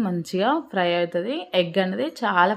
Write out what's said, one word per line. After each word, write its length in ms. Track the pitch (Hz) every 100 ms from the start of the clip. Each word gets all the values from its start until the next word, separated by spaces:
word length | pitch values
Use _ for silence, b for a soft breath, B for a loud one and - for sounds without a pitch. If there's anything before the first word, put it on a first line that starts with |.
| 208
మంచిగా 420 | 175 160 185 220 311 269
ఫ్రై 180 | 196 175 175
అవుతుంది. 480 | 170 175 202 311 - 185
ఎగ్ 180 | 175 180 185
అనేది 220 | 196 294 -
చాలా 300 | 214 185 180